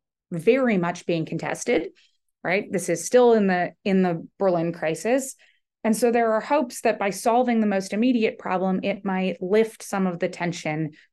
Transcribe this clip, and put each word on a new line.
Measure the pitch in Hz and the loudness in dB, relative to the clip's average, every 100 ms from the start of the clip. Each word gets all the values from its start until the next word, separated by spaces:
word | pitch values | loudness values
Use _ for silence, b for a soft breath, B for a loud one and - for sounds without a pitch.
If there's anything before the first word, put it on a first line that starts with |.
| _ _ - | _ _ -10
very | 170 185 262 247 190 | -2 2 4 4 2
much | 175 170 - | 0 -4 -2
being | 165 160 | -2 -2
contested, | 165 151 165 - 302 - - b b _ _ | -6 -6 -6 -2 -2 -2 -12 b b _ _
right? | 160 196 - | -4 -4 -2
This | 190 180 | -4 -2
is | 170 - | -4 2
still | 247 240 | 6 6
in | 226 196 | 6 4
the, | 180 170 - | 2 -2 -4
in | 202 190 | 0 2
the | 185 165 - - | 2 0 -8 -2
Berlin | 196 175 165 | 0 2 -2
crisis. | 165 160 160 220 269 269 - b b b _ | -4 -4 -4 0 -2 -2 -12 b b b _
And | 220 208 | -2 2
so | 240 | 2
there | 233 226 | 2 2
are | 220 | 0
hopes | 214 294 247 - | 0 0 0 -2
that | 226 214 | -2 0
by | 202 | -2
solving | 190 240 240 247 226 | -2 2 2 2 2
the | 208 | 2
most | 196 190 | 0 -2
immediate | 208 247 240 214 - | 0 2 2 0 -2
problem, | 196 185 190 185 | -4 -2 0 0
it | 202 202 196 | -2 -4 -4
might | 190 185 180 | -2 -2 -4
lift | 180 214 220 - | 0 2 2 -4
some | - 202 185 | -6 -2 -2
of | 170 | -2
the | 175 | -4
tension | - 175 165 160 151 151 b b | -4 -6 -4 -4 -4 -6 b b